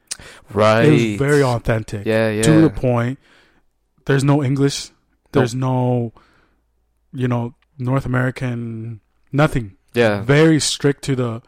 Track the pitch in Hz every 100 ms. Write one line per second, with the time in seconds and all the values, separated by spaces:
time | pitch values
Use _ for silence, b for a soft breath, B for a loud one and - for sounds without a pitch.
0 | B B B B - 101 107 110 131 147
1 | 113 101 139 147 135 117 - 113 107 104
2 | 101 110 110 107 139 160 160 - 127 120
3 | 117 139 b b b b b _ _ _
4 | - 139 139 143 131 139 139 - - _
5 | _ _ _ 143 123 123 131 127 123 123
6 | 117 - b b b b b _ _ _
7 | _ 139 123 120 120 - _ - 123 135
8 | 127 127 127 123 127 120 117 113 113 110
9 | _ _ _ 135 151 143 107 - _ -
10 | 117 104 113 143 160 156 - - 143 139
11 | - 131 123 113